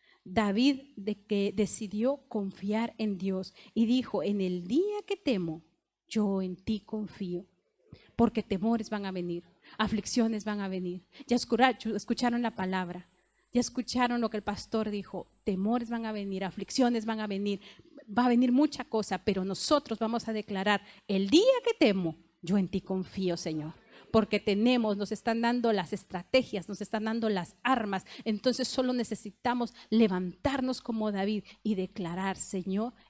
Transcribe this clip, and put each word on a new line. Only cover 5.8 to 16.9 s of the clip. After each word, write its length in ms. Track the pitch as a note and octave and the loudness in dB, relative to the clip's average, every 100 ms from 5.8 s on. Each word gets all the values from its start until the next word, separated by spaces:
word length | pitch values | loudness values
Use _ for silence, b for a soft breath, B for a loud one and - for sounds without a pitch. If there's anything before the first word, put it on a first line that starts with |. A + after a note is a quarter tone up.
| _ _ _ | _ _ _
yo 340 | A3 G#3 G3 | -2 0 0
en 140 | F#3 F3+ | -2 -6
ti 240 | - A3 | -4 -4
confío", 640 | - G#3+ G#3 - F#3 F3 F#3 _ _ _ _ b b - | -4 -8 -8 -8 -6 -6 -8 _ _ _ _ b b 2
porque 260 | A#3 - | 2 2
temores 480 | - F#3+ G#3+ A#3 G#3+ | -4 -2 0 0 -2
van 140 | G#3+ G3 | -6 -4
a 60 | |
venir, 320 | F#3 F3 E3+ - _ B B | -6 -4 -6 -8 _ B B
aflicciones 680 | A3 G#3 - - A3+ A3 | -2 -2 -2 0 0 0
van 160 | G3+ G#3 | -4 -4
a 80 | G3 | -4
venir. 380 | F#3+ F3+ F3+ - B - | -4 -6 -8 -12 B -2
Ya 100 | A#3+ | -2
escura-, 400 | - A3+ B3+ A#3+ A3 | 0 4 4 2 -4
escucharon 480 | G#3 - A#3 B3 A#3+ | -4 -4 -2 0 0
la 100 | A#3 | -2
palabra, 540 | - F#3 F#3+ F3+ F3+ - b b b b | -4 -4 -2 -4 -8 -14 b b b b
ya 80 | - | 0
escucharon 600 | - - A#3 B3 B3 A#3+ | 0 -4 -4 0 2 2
lo 100 | A3+ | -2
que 60 | G#3+ | -2
el 60 | |
pastor 460 | G#3 G3+ - A3 G#3+ | -4 -6 -4 -2 -2
dijo, 380 | G#3 G3 F#3+ - _ | -4 -8 -12 -12 _
temores 480 | - F#3 G3+ B3 A#3 | -4 0 0 0 -2
van 160 | A#3 A3+ | -4 -4
a 60 | |
venir, 320 | G#3+ G3+ F#3+ | -6 -6 -4
aflicciones 600 | F#3+ - F#3+ - A#3+ | -4 -6 -6 2 4